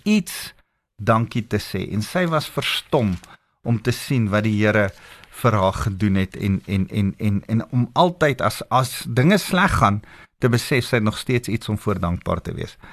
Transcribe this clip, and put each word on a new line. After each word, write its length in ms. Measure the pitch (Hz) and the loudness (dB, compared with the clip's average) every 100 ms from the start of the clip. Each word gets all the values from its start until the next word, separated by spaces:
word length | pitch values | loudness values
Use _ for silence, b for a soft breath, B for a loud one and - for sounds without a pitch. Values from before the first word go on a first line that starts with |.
iets 500 | - 214 180 - - - _ _ _ - | 2 2 0 -8 -12 -16 _ _ _ -8
dankie 480 | 104 113 113 120 107 | 0 2 2 -4 -4
te 120 | 107 | -4
sê. 340 | - 95 - | -4 -6 -4
En 100 | 101 | -4
sy 240 | 110 180 175 | -2 -2 0
was 240 | 156 - | 0 -2
verstom 680 | - - - - 156 107 87 B B B B | -6 -4 -4 -2 0 0 -2 B B B B
om 200 | - 117 | -2 -2
te 80 | 113 | 0
sien 380 | 117 - 135 107 | -4 -2 0 2
wat 160 | 104 | 0
die 200 | 110 104 | 0 2
Here 260 | 107 107 98 - B B B | 2 2 0 -4 B B B
vir 220 | - 123 | -2 0
haar 200 | 104 95 | 2 2
gedoen 420 | - - 95 104 | 0 -4 0 2
het 220 | 98 95 - | 2 0 -2
en, 260 | 101 95 - | -2 -2 0
en, 220 | 98 95 | -2 -2
en, 260 | 104 98 - | 0 -2 0
en, 240 | 107 98 - | -2 -2 0
en 240 | 110 - | -2 0
om 200 | 127 120 | -2 0
altyd 480 | - 175 175 151 131 | 2 2 4 0 2
as, 220 | 107 - - | -2 -2 -2
as 380 | 123 127 - 131 | 0 0 -4 -4
dinge 300 | 117 143 202 | 2 4 4
sleg 400 | - 180 190 104 | 2 2 2 4
gaan, 240 | 107 104 B B B - | 2 2 B B B -2
te 100 | 127 | 2
besef 360 | 117 - 135 | 2 2 0
sy 120 | - 120 | 2 0
het 80 | |
nog 140 | 107 - | 0 -2
steeds 300 | - 123 - | -2 -2 -2
iets 200 | 110 - | -6 -4
om 100 | 107 | -4
voor 200 | - 92 | -2 -2
dankbaar 420 | 87 87 - 85 | -2 -2 -2 -4
te 140 | - | -4
wees. 220 | 85 - - B | -8 -10 -12 B